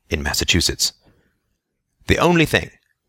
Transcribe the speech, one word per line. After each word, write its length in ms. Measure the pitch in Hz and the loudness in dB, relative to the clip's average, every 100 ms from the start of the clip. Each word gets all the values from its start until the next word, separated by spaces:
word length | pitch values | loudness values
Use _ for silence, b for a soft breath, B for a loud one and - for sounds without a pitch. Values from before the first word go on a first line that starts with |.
| _ | _
in 140 | 80 | -2
Massachusetts. 680 | 71 - - 87 - - - - _ _ _ _ _ _ _ _ _ _ - | 0 -4 0 0 0 -2 -6 -6 _ _ _ _ _ _ _ _ _ _ -2
The 120 | 98 | 0
only 260 | 160 170 151 | 2 2 2
thing 260 | 104 - - _ _ | -2 -4 -16 _ _